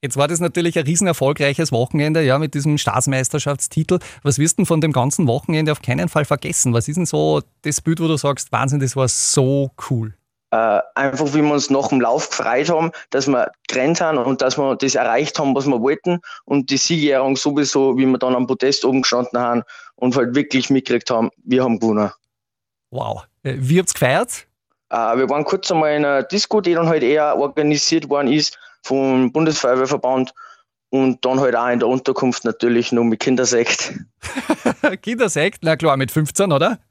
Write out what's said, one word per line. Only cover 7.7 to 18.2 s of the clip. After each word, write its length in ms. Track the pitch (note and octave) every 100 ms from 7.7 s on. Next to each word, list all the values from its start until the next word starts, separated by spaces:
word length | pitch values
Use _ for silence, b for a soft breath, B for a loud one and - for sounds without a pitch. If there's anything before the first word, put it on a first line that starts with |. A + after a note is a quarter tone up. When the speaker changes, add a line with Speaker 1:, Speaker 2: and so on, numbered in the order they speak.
| D3
Speaker 1:
Bild, 180 | - D#3+
wo 80 | E3
du 100 | D3+
sagst, 340 | D3 C#3 -
„Wahnsinn, 280 | A2+ C3 C#3+
das 160 | C3+ C3+
war 120 | B2+
so 600 | - - - C3 C#3 C3+ - -
cool“? 240 | B2 A2 G2+ _ _ _
Speaker 2:
Äh, 300 | A2+ A2+ G#2 - -
einfach, 380 | C#3 C3 D3+
wie 80 | D3
wir 100 | D3+
uns 180 | D3 C#3
nach 200 | C#3 C#3
dem 100 | C3+
Lauf 300 | A#2 A#2+ -
gefreut 400 | - A2+ B2 D3+
haben, 240 | D#3+ E3 B B
dass 180 | - C3
wir 240 | B2+ - - -
gerannt 320 | C3 C3+ E3+
haben 180 | E3 D3+
und 240 | B2 C3
dass 160 | C3+ C#3+
wir 200 | C#3 B2
das 180 | C3 C3
erreicht 420 | A#2 A#2 D3+ -
haben, 160 | C#3+
was 120 | C3+ C#3
wir 160 | B2
wollten. 400 | B2+ D3+ - F3 B B -
Und 240 | C#3+ C3
die 80 | C3+
Siegerehrung 580 | - E3+ D3 C3+ C3+ C3+
sowieso, 600 | D3+ C#3+ C#3 C#3 C3+ B2+
wie 80 | C3
wir 120 |
dann 160 | B2+